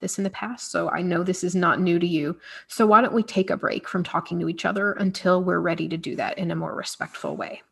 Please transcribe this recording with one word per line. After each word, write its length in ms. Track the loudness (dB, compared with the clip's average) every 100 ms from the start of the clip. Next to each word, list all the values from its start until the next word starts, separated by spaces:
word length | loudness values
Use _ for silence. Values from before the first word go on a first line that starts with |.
this 180 | -6 -4
in 60 |
the 60 | -4
past, 400 | -4 -8 -8 -6
so 180 | -4 -2
I 140 | -2
know 180 | 0 0
this 220 | 0 -2
is 120 | 0 2
not 240 | 4 4
new 200 | 4 4
to 80 | 2
you. 300 | 0 -2 -4 -10 -20 -8
So 180 | 2 6
why 140 | 8
don't 120 | 6
we 80 | 2
take 300 | 0 2 2
a 60 | 0
break 300 | 0 -2 -2
from 160 | -4
talking 360 | -2 -2 -2 -2
to 100 | -2
each 160 | -2 -2
other 280 | 0 0
until 500 | 0 0 0 2 4
we're 160 | 4 0
ready 280 | 0 -2 -2
to 80 | -4
do 180 | -6 -4
that 220 | -4 -4
in 100 | -4
a 60 | -4
more 180 | -4
respectful 640 | -6 -8 -8 -8 -8 -8 -6
way?" 240 | -8 -10 -18